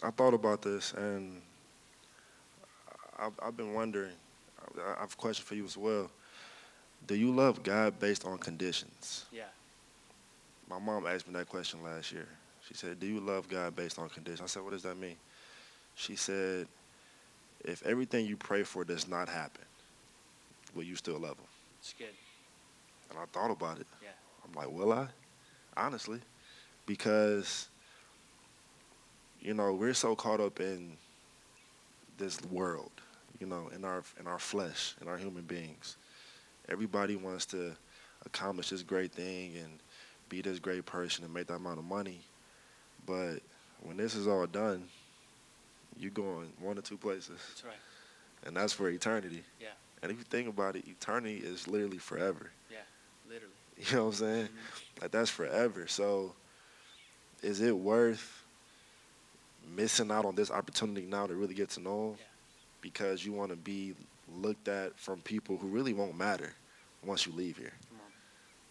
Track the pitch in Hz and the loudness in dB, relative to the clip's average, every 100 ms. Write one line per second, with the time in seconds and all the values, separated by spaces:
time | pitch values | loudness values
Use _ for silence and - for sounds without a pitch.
0 | 117 113 131 117 107 104 101 101 - 98 | 0 6 8 8 6 4 2 0 0 -2
1 | 104 98 95 90 85 - - - - - | 0 -2 -4 -12 -18 -20 -20 -20 -20 -20
2 | - - - - - - - - - - | -20 -20 -20 -20 -20 -20 -20 -20 -20 -18
3 | - - 107 107 113 117 107 107 113 101 | -12 -4 -4 -4 -4 -4 -2 0 0 0
4 | 95 87 - - - - - - 92 - | -2 -8 -18 -20 -20 -18 -12 -6 -4 -2
5 | 101 - 117 104 - 104 95 95 107 104 | -4 -2 -2 -2 -4 -6 -6 -2 2 2
6 | 87 - - - - - - - - - | 0 -8 -20 -18 -18 -18 -20 -20 -20 -10
7 | - 104 123 127 135 - 98 107 107 92 | 0 4 6 8 8 6 4 4 4 4
8 | 104 101 92 92 - 82 92 - - - | 2 2 0 -4 -4 -2 0 -2 -4 -10
9 | - - - 113 101 - - - - - | -8 -8 -8 -12 -12 -16 -20 -20 -20 -20
10 | - - - - - - - 92 107 107 | -20 -20 -20 -20 -20 -20 -8 -2 0 2
11 | 85 90 90 90 87 92 82 82 82 82 | 2 0 -2 -6 -4 -4 -4 -6 -6 -6
12 | 78 87 80 78 - - - - 90 87 | -6 -8 -10 -16 -20 -20 -16 -8 -8 -4
13 | 98 107 98 95 85 92 87 82 85 - | -2 -2 0 -2 0 -2 -2 -2 -4 -4
14 | 82 80 82 82 90 98 98 95 92 90 | -8 -8 -8 -6 -6 -6 -6 -6 -6 -6
15 | 90 82 - - - - - - - - | -8 -10 -18 -20 -20 -20 -20 -20 -18 -8
16 | - 101 - 98 92 92 - - - - | -6 -2 0 2 2 0 -4 -10 -20 -20
17 | - - - - - - - 87 - 123 | -20 -20 -20 -20 -20 -10 -8 -2 2 2
18 | 127 120 107 104 - 101 95 92 85 82 | 4 4 2 0 2 2 2 -2 -2 -2
19 | - 90 85 85 76 - - - - - | 0 -2 0 -2 -6 -10 -20 -20 -20 -20
20 | - - - - - - - 87 85 87 | -20 -20 -20 -20 -20 -20 -12 -8 -6 -6
21 | 87 78 78 73 - - - - - - | -4 -4 -4 -8 -14 -20 -20 -16 -16 -12
22 | 110 98 - - - - - - - - | -14 -14 -20 -20 -20 -20 -20 -20 -20 -20
23 | - 160 87 175 220 175 165 156 - - | -14 -10 -4 2 2 2 -2 -6 -10 -16
24 | 104 - - - 87 80 69 82 107 117 | -18 -18 -20 -20 -12 -8 -6 2 4 4
25 | 131 - - - - - - - 131 117 | 0 -8 -20 -20 -20 -20 -4 0 2 0
26 | 107 117 - - - - - - - 101 | -4 -8 -10 -20 -20 -20 -20 -8 -4 0
27 | 107 107 107 101 92 - - - - - | 6 8 8 6 2 -4 -6 -14 -20 -20
28 | - - - - - - - - - - | -20 -20 -20 -20 -20 -20 -20 -20 -20 -20
29 | - - - - 101 107 101 95 120 127 | -20 -20 -20 -8 -2 4 4 6 4 4
30 | 113 107 113 107 101 - 95 92 87 78 | 4 4 4 4 4 2 -2 -2 -8 -14
31 | - - - - - - - - - - | -20 -20 -20 -20 -20 -20 -20 -20 -20 -20
32 | - - 98 82 87 90 90 78 - - | -16 -6 -4 -4 -4 0 0 -2 -8 -16
33 | - - - 117 95 87 82 92 95 92 | -20 -20 -20 -12 -6 -6 -6 -6 -4 -4
34 | - - 87 87 - 101 85 - - - | -6 -10 -6 -4 -2 -2 -2 -4 -6 -6
35 | 82 90 98 87 82 87 80 - - - | -8 -6 -6 -6 -6 -6 -8 -10 -14 -14
36 | - - - - - - - 92 107 101 | -18 -20 -20 -20 -20 -14 -6 -2 0 2
37 | 101 98 95 92 - 92 87 78 - - | 2 0 -4 -4 -4 -4 -4 -6 -16 -20
38 | - - - - 95 90 - 95 85 95 | -20 -16 -10 -4 -2 -2 -2 -4 0 2
39 | 92 87 92 92 90 85 80 78 - - | 2 -2 -6 -6 -6 -8 -12 -14 -20 -20
40 | - - - 92 95 90 92 90 - 90 | -20 -20 -8 -4 -2 -2 -2 -2 -2 -4
41 | 87 - 85 87 87 87 90 82 85 101 | -2 -2 -4 -6 -4 -4 -4 -4 -2 -2
42 | 98 87 - - - - - - - - | -4 -8 -16 -20 -20 -20 -20 -20 -20 -12
43 | 92 92 90 78 - - - - 85 92 | -4 -2 -2 -4 -10 -20 -20 -14 -8 -2
44 | 110 110 104 95 87 101 107 92 90 - | 0 2 4 4 4 2 2 0 -6 -18
45 | - - - - - - - - - - | -20 -20 -20 -20 -20 -20 -20 -20 -20 -8
46 | 98 104 98 85 82 78 95 101 - 98 | -4 -2 -2 -2 -6 -6 -4 -4 -6 -4
47 | 104 95 - 107 - - 120 104 - - | -2 -2 -6 -12 -14 -14 -14 -14 -16 -20
48 | - - - - 73 87 101 - 92 87 | -20 -20 -20 -12 -2 2 2 4 2 2
49 | 110 110 90 82 - - 110 - - - | 2 0 -2 -8 -12 -16 -16 -16 -20 -8
50 | 85 117 117 117 117 101 95 95 95 92 | -6 -6 -2 0 0 2 0 0 -6 -6
51 | - 117 110 104 90 90 - 104 101 90 | 0 0 0 -4 -4 -6 0 2 2 -2
52 | - 82 95 80 - - - 110 - - | -4 0 2 0 -6 -16 -16 -16 -16 -20
53 | - - 113 117 101 - - 85 95 127 | -20 -20 -16 -14 -14 -18 -20 -4 4 6
54 | 110 101 110 113 107 113 113 - - - | 6 4 4 4 0 -4 -12 -12 -14 -6
55 | 90 113 113 - 67 98 120 175 - - | 2 4 4 2 2 4 4 2 -2 2
56 | 101 196 95 - - - - - - - | 4 4 2 -6 -20 -20 -20 -20 -20 -20
57 | - - - - 101 101 120 95 98 117 | -20 -20 -20 -4 -2 4 4 6 6 8
58 | 117 110 - - - - - - - - | 8 4 -6 -16 -20 -20 -20 -20 -20 -20
59 | - - - - - - 78 90 110 - | -20 -20 -20 -20 -20 -20 -6 0 4 4
60 | 107 107 101 92 101 101 - - 110 101 | 4 4 4 4 4 2 0 0 0 -2
61 | 90 101 98 90 98 95 95 87 92 104 | -2 0 0 0 0 0 -2 -2 -2 0
62 | 110 104 - - - - - - 85 - | 0 -4 -14 -20 -20 -20 -20 -16 -10 -2
63 | 98 95 101 101 98 85 90 98 98 90 | 0 0 0 -2 -2 -4 -6 -4 -4 -8
64 | - - 78 87 104 104 104 98 92 - | -14 -20 -14 -2 0 0 0 0 -2 -4
65 | - 90 - 107 - 90 98 113 135 101 | -6 -6 -2 -2 0 -2 0 2 2 2
66 | 98 82 101 90 78 - - - - - | 0 2 2 2 -2 -10 -20 -20 -20 -8
67 | 92 90 87 82 90 - 60 - - - | -2 0 0 0 -4 -4 -10 -14 -18 -18
68 | - - - - - - - | -20 -20 -20 -20 -20 -20 -12